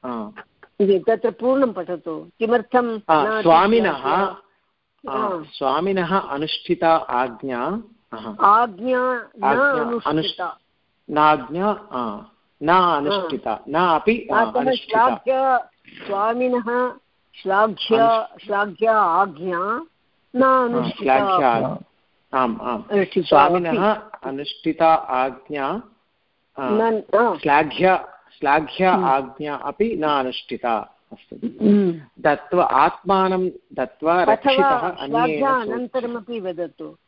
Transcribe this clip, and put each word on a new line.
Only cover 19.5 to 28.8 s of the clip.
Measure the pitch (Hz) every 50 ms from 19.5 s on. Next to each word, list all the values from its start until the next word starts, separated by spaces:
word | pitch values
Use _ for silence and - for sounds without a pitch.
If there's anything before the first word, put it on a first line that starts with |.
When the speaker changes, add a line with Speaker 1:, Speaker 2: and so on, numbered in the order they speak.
| 180 175 180 202 220 247 330 _ _ _ _ _ _ _ _ _ -
Speaker 2:
न | 247 262
Speaker 1:
हा, | 262 262 262 254
Speaker 2:
अनुष्ठिता। | 240 240 240 240 - - - 208 135 131 135
Speaker 1:
श्लाघ्या, | - 196 190 180 151 127 117 113 - - - - - _ _ _ _ _ _ _ _ _ -
आम्, | 135 131 120 110 -
आम्। | 107 117 120 107 92 -
Speaker 2:
अनुष्ठिता | 208 202 190 185 - 196 165 -
Speaker 1:
स्वामिनः | - 143 143 151 170 180 175 170 160 214 185 208 214
Speaker 2:
अपि। | - - - - - - 131
Speaker 1:
अनुष्ठिता | 135 139 147 143 - - - 165 156 160 165 160 160
आज्ञा, | - - - 127 127 131 135 123 - - _ 151 143 135 139 170 220 - - _ _ _ _ _ _ _ _ _ _ _ _ _ -
आ, | 226 214
Speaker 2:
न, | 208 214 226 226 220 214 - - -
आ। | 202 233 233 185
Speaker 1:
श्लाघ्या, | - - 156 143 147 160 151 - - 170 185 190 170 - - - - _ _ _ _
श्लाघ्या | - 143 139 156 156 143 - -